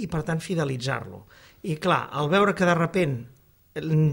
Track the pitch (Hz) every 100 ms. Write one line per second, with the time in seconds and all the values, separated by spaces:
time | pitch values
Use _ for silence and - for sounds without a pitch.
0 | 196 165 151 165 - 170 143 127 131 120
1 | 95 95 - - - _ 196 151 180 147
2 | - 139 147 190 202 170 180 170 165 143
3 | 147 123 117 _ _ _ _ 156 156 156
4 | 156